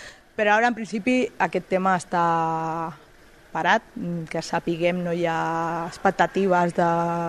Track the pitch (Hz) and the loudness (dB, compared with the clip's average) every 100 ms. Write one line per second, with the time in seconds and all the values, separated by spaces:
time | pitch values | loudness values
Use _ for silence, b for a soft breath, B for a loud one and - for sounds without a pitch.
0 | B B B - 208 208 240 233 226 214 | B B B -2 2 4 2 0 -6 -4
1 | 220 254 - - 180 180 - 185 190 180 | 0 2 0 0 -2 -2 -2 0 2 0
2 | - 180 170 165 165 160 160 160 165 156 | 0 0 2 2 0 -2 -4 -4 -6 -10
3 | - - - - - 160 170 220 - - | -20 -20 -20 -20 -10 -2 2 2 0 -8
4 | 175 170 160 165 - 170 - 165 175 180 | -6 -6 -6 -6 -4 -4 -2 0 0 0
5 | 175 170 165 165 160 165 165 170 170 - | -2 -2 -2 -2 -2 -2 -2 -4 -6 -2
6 | 196 185 170 190 196 175 175 170 170 170 | 0 2 2 2 2 4 2 2 2 2
7 | 170 170 | 0 -2